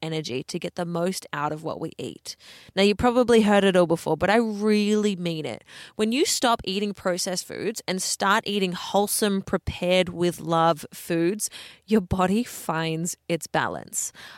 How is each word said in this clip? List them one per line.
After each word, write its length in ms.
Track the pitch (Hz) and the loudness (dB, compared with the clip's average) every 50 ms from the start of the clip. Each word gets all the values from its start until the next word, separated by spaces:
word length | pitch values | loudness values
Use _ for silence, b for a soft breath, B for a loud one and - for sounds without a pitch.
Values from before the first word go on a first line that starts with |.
energy 440 | - 160 160 156 156 - 120 131 - | -8 -6 -6 -6 -6 -4 -6 -6 -6
to 140 | - - 175 | -6 -8 -8
get 180 | - 170 - | -8 -8 -6
the 100 | - 175 | -6 -6
most 400 | 170 170 170 170 190 185 - - - - | -4 -2 -2 -2 -2 -2 -4 -8 -10 -6
out 200 | 147 143 151 156 | -4 -4 -4 -4
of 100 | 151 160 | -6 -8
what 180 | 156 - - | -8 -8 -8
we 120 | - 160 - - | -8 -10 -10 -10
eat. 380 | - 113 - - - - - - B B B B B B B | -12 -12 -12 -12 -14 -16 -16 -16 B B B B B B B
Now, 100 | 190 196 | 2 4
you 100 | 208 208 | 4 4
probably 480 | - - 247 233 247 247 220 240 226 220 | 4 2 2 4 4 4 6 6 6 6
heard 220 | 208 208 202 196 | 6 6 6 6
it 120 | 196 175 | 6 6
all 120 | 180 180 156 | 6 6 4
before, 280 | 165 165 - - 156 | 2 0 0 -2 -2
but 140 | 151 175 180 | 0 2 2
I 60 | 208 | 4
really 800 | 233 233 220 214 202 208 214 214 208 208 202 214 214 208 214 196 | 4 4 2 -2 -2 2 2 4 4 4 4 2 2 2 2 0
mean 280 | 175 180 170 165 160 151 | -2 -4 -4 -4 -6 -6
it. 200 | 131 107 - - B B B B B B | -8 -8 -10 -14 B B B B B B
When 140 | B 214 220 | B -2 0
you 140 | 233 269 359 | 2 2 2
stop 380 | - - - - 240 233 - - | 2 0 2 2 2 2 2 0
eating 300 | - 190 202 208 208 196 | -2 -2 -2 -2 -4 -4
processed 520 | - - 190 180 175 - 196 180 180 - | -4 -2 -2 -2 -2 -2 -4 -4 -6 -6
foods 360 | - - - - 190 233 - - | -8 -8 -6 -6 -6 -6 -6 -6
and 140 | - 185 190 | -6 -6 -4
start 440 | - - - - 202 196 202 220 - | -4 -4 -4 -2 0 2 2 2 0
eating 260 | - 202 208 190 180 175 | -2 -2 0 0 -2 -2
wholesome, 680 | - - - - 196 208 202 - - 220 208 196 196 190 | -4 -6 -2 0 0 0 0 0 0 0 0 0 0 -2
prepared 680 | - - 185 - - - - 180 175 185 185 185 175 | -2 -4 -4 -4 -4 -8 -4 0 2 2 2 2 0
with 320 | 175 170 175 175 170 - | -2 -2 0 0 -2 -2
love 460 | - 160 170 165 165 165 165 151 - - - | -4 0 2 4 4 4 2 0 -2 -14 -16
foods, 560 | - - - 175 165 165 175 208 214 - - B B B B B B B | -12 -6 -2 0 0 2 0 0 -2 -4 -8 B B B B B B B
your 140 | B 220 214 | B 0 0
body 440 | 180 - - 190 185 185 196 220 240 | 2 2 0 2 2 2 2 0 -2
finds 720 | - - - - - 160 160 165 160 160 160 170 180 - - _ - | -4 -8 -10 -6 -4 -2 -2 -2 -2 -2 -2 -4 -6 -8 -8 _ -4
its 180 | 175 156 - | -4 -4 -4
balance. 640 | - - 156 127 101 85 69 - 50 - - - - - B B B B | -2 -2 0 0 -2 -4 -6 -10 -10 -8 -6 -6 -8 -8 B B B B